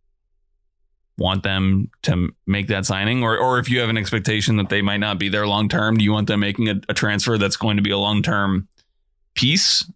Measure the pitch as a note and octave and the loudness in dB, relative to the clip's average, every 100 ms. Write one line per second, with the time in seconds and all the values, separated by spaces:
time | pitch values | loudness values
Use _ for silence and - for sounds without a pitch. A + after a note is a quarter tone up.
0 | _ _ _ _ _ _ _ _ _ _ | _ _ _ _ _ _ _ _ _ _
1 | _ - F#2 F#2+ G2 F#2+ F#2+ F#2+ - - | _ -4 -2 -2 -2 0 2 2 0 -4
2 | - F2+ F2 - - G2+ G2+ G2 F#2+ G2 | -2 0 -2 -4 -2 -2 0 0 0 0
3 | G#2 B2+ A#2 A2 B2+ B2 B2 B2 A#2 A2+ | 0 0 0 2 2 2 0 0 0 -2
4 | G2 A2+ G2 G#2+ G2+ G#2+ G2 G2+ G2+ G2+ | -2 -2 0 0 2 0 0 0 0 -2
5 | G#2 F#2+ G2 G#2 G#2 G#2 G#2+ - G#2+ A2+ | -2 -2 -2 -2 0 0 0 0 2 2
6 | G#2 G#2+ G2+ G#2 G2+ G2+ A2 G2 - - | 2 2 0 0 -2 -2 -2 -2 -4 -2
7 | B2+ G#2 - A2 G2 - G#2+ G#2 G2+ G2+ | 0 0 0 0 0 0 -2 0 0 0
8 | G2+ G#2 - G2+ G2 F#2+ - _ _ _ | 0 0 0 0 0 -2 -4 _ _ _
9 | _ _ _ - B2 F#3 - - - | _ _ _ -2 2 2 2 0 -4